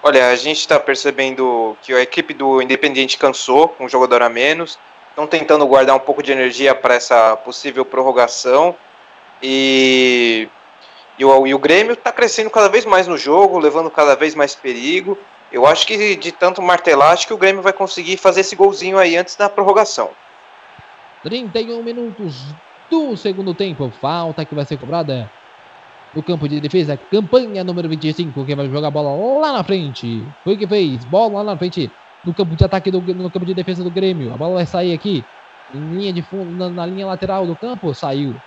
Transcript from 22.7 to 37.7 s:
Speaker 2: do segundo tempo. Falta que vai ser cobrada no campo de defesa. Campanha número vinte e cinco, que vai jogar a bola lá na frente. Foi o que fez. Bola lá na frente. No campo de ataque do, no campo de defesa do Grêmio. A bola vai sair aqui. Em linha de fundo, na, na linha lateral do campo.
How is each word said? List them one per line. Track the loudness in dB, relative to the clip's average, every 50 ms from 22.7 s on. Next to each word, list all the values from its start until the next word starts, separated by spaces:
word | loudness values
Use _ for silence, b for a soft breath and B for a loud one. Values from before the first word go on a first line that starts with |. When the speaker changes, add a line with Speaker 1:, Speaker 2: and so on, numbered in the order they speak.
| -20 -20 -6 -2
Speaker 2:
do | -2 -2 0 -2 -6
segundo | -4 -4 -6 -4 -4 -4 -6 -4
tempo. | -4 -4 -6 -4 -6 -6 -8 -8 -6
Falta | -6 -4 -4 -2 -4 -6 -6 -8 -8
que | -8 -6
vai | -8 -6
ser | -6 -8
cobrada | -10 -8 -6 -4 -4 -4 -4 -6 -6 -8 -12 -16 -20 _ -20 -20 -20 -20 -20 -20 -20 -20 -20 -20 -20 -20 -10 -10
no | -8
campo | -4 -4 -4 -4 -4
de | -4 -4 -4
defesa. | -6 -2 0 0 0 0 -4 -8 -6 -2
Campanha | -2 -2 0 2 2 2 2 0 -6 -6 -6
número | -6 -6 -4 -4 -4
vinte | -6 -4 -4
e | -4
cinco, | -4 -4 -6 -6 -6 -8 -6
que | -4 -4
vai | -4 -4 -4
jogar | -4 -4 -4 -4
a |
bola | -4 -2 -4 -2 -4 -4 -2 -2 0 0
lá | 0 -2
na | -2 -4 -2
frente. | -2 -2 -4 -4 -6 -8 -8 -8 -6 -6 -6 -8 -12 -16 _ _
Foi | -4
o | -2 -2
que | -2
fez. | -2 0 0 0 0 -2 -6 -6
Bola | -2 0 0 0 0 -2 -4
lá | -6 -6
na | -4
frente. | -4 -6 -6 -4 -6 -6 -6 -8 -16 _ _ -20 _ -8
No | -8 -4
campo | -4 -4 -4 0
de | 0 0
ataque | 0 0 -2 -2 -2
do, | -4 -2
no | -4 -4 -6 -6 -6 -6
campo | -6 -6 -6
de | -4 -6
defesa | -6 -4 -6 -6 -6 -6
do | -6
Grêmio. | -4 -2 -2 -2 -2 -4 -6 -8 -8
A |
bola | -6 -6 -4 -2
vai | -2 -4
sair | -2 -2 -2 -2 -2
aqui. | -2 -4 -4 -4 -4 -4 -6 -10 -20 -20 -20 -20 -20 -20 -20 -18
Em | -14 -12 -10 -8 -8
linha | -6 -6 -6
de | -6 -6
fundo, | -8 -8 -10 -10 -10 -10
na, | -8 -8 -8 -8
na | -6 -8 -8
linha | -8 -8 -8 -8
lateral | -8 -8 -6 -6 -4 -4 -4 -4
do | -4 -6
campo. | -8 -8 -10